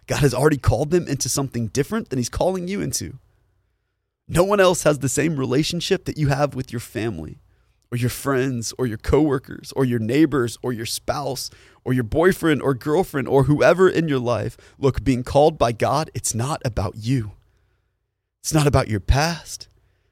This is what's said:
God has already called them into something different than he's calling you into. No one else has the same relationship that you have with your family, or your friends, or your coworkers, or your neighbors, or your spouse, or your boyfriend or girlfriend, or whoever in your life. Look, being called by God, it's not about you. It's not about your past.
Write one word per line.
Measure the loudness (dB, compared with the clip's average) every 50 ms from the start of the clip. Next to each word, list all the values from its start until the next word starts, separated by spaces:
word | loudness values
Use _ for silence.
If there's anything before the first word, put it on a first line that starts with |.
| _
God | -6 0 2
has | 2 2 2
already | 4 2 2 2
called | 2 2 2 2 2 0 0
them | 0 0 0
into | -2 -4 -4 -4
something | -4 -4 -4 -4 -4 -4 -6 -6
different | -4 -2 -2 -2 -2 -2 -6 -4 -4
than | -4
he's | -4 -4 -4
calling | -2 0 0 0 0 -2 -6 -6
you | -6 -4
into. | -4 -4 -6 -6 -8 -8 -14 -18 _ _ _ _ _ _ _ _ _ _ _ _ _ _ _ _ _ _ _ _ _
No | -4 2 2 2
one | 4 4 6
else | 6 4 4 4 2
has | 2 2 2
the | -2 -2
same | -2 0 -2 -2 -2
relationship | -2 -2 0 0 0 0 0 -2 -4 -2 -2 -2 -2 -4
that | -6 -4
you | -2 0 0
have | 0 0 0 -2 -2
with | -6 -10 -8
your | -10 -12
family, | -10 -8 -6 -6 -4 -4 -6 -6 -10 -12 -14 -18 _ _ _ _ _ _ _ _ _ -8
or | -4
your | -2 -2 -2
friends, | -2 -2 -2 0 0 0 0 -2 -4 -6 -8 -8 -6
or | -4 -4
your | -4 -4 -6
coworkers, | -2 2 2 4 4 2 0 -2 -4 -8 -16 -16 -14 -8 -2
or | -2 0
your | 0 0
neighbors, | -2 -2 0 2 4 2 4 2 0 -2 -2 -4 -6
or | -6 -6
your | -6 -6 -8
spouse, | -8 -8 -8 -6 -6 -4 -4 -4 -6 -6 -8 -10 -12 -14 -20 -20 _ _ _ -4
or | -2
your | -2 -2 -2
boyfriend | -2 0 4 4 4 4 2 2 2 2 2
or | 0 -2 -2
girlfriend, | -2 -2 -2 0 0 0 -2 -4 -6 -2
or | 2 4 4 4
whoever | 4 4 6 6 6 6 6 6 4
in | 4 2 0
your | 0 -2 -2
life. | -2 -2 -2 -2 -4 -6 -8 _ -20 -20 _
Look, | -2 0 0 0 0 0
being | 0 0 0 0
called | 0 4 4 4 4 4
by | 2 0 0
God, | 0 0 0 0 0 -2 -4 -4 -8
it's | -8 -6 -4 -4
not | -4 -4 -4 -4 -4 -4
about | -4 -4 -4 -4 -4 -6
you. | -6 -2 -2 -2 -2 -2 -6 -12 _ _ _ _ _ _ _ _ _ _ _ _ _ _ _ _ _ _ _ _ _
It's | -6 0 0
not | 2 2
about | 4 2 2 0 0
your | -4 -4
past. | 2 2 2 2 2 0 -2 -6 -10 -16 -16 -18 -18 _ _ _ _ _ _ _ _ _